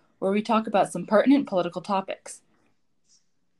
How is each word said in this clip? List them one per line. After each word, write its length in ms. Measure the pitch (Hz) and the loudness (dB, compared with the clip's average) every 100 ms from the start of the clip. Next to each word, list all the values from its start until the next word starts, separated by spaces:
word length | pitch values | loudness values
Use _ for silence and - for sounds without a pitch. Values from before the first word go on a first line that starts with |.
| _ - | _ -6
where 100 | 190 | -2
we 100 | 208 | 0
talk 280 | 220 220 220 | 2 0 2
about 240 | 196 151 | 0 0
some 140 | 175 - | -2 0
pertinent 420 | 208 254 285 - | 2 4 4 2
political 340 | 185 175 180 | -2 -2 -6
topics. 600 | 185 190 - - - - _ _ _ _ _ _ _ _ _ _ _ _ | -4 -4 -4 -12 -14 -20 _ _ _ _ _ _ _ _ _ _ _ _